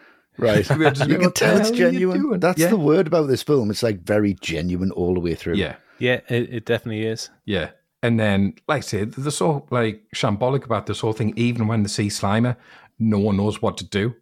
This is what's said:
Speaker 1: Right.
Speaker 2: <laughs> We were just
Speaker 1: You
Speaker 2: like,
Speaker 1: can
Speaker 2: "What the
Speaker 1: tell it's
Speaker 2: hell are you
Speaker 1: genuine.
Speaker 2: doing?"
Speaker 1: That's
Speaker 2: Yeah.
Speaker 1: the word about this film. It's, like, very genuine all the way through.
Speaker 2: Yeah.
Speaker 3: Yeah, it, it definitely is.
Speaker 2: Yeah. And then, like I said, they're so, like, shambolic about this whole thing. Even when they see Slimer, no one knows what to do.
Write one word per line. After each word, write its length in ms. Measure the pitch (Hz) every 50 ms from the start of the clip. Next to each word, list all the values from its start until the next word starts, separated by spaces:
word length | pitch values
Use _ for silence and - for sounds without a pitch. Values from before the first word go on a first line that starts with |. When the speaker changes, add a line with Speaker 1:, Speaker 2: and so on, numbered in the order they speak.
| - - _ _ _ _ _
Speaker 1:
Right. 300 | - - 113 104 107 98 -
Speaker 2:
<laughs> 80 | 139
We 80 | 156 160
were 60 | 147
just 160 | 131 135 - 151
Speaker 1:
You 60 | -
Speaker 2:
like, 40 | 180
Speaker 1:
can 60 | 180
Speaker 2:
"What 80 | 180 -
the 40 | - -
Speaker 1:
tell 120 | 175 180
it's 120 | 196 208 220
Speaker 2:
hell 80 | 240
are 40 | 247
you 100 | 175 170
Speaker 1:
genuine. 300 | 175 180 185 185 185 -
Speaker 2:
doing?" 180 | 294 294 214 180
Speaker 1:
That's 200 | 165 180 180 151
Speaker 2:
Yeah. 80 | 165 175
Speaker 1:
the 80 | 220
word 300 | 196 147 147 156 185 185
about 200 | 156 165 165 151
this 160 | 135 127 - -
film. 260 | - 147 135 110 104
It's, 140 | 101 - 120
like, 200 | 113 107 92 85
very 320 | - 104 107 104 101 95
genuine 560 | - - - 82 76 82 90 90 90 92 95
all 220 | - 87 90 87 92
the 60 | 90
way 160 | 85 85 80
through. 200 | - - 87 82
Speaker 2:
Yeah. 200 | 95 90 76 - - _ _ _ _
Speaker 3:
Yeah, 220 | 123 123 123 - - -
it, 200 | 123 120 117 - -
it 120 | 113 113
definitely 400 | - 117 107 - 113 110 107 110
is. 240 | 110 110 - - - _ _ _
Speaker 2:
Yeah. 260 | - 101 87 76 - - _ _ _ _ _
And 180 | - 117 117 113
then, 360 | 107 104 98 98 98 98 - - _
like 120 | - 151 135
I 20 |
said, 320 | - - - 95 104 117 -
they're 180 | 135 135 147
so, 340 | 143 - 180 170 151 139 - _
like, 300 | - 123 113 110 104 - _ _ -
shambolic 520 | - - 117 101 101 127 127 139 135 -
about 220 | - 117 101 -
this 120 | - 101 -
whole 140 | - 113 107
thing. 180 | - 117 104 -
Even 300 | 117 117 120 120 120 110
when 160 | 107 113 110 104
they 40 |
see 200 | 104 - - 107
Slimer, 500 | 101 - - - 98 104 113 120 123 120 - - - - - - _ _ -
no 180 | 113 110 107
one 200 | 101 101 107 98
knows 240 | 98 101 107 101 -
what 160 | - 101 95
to 80 | - 90
do. 280 | - - 98 101 123 117 -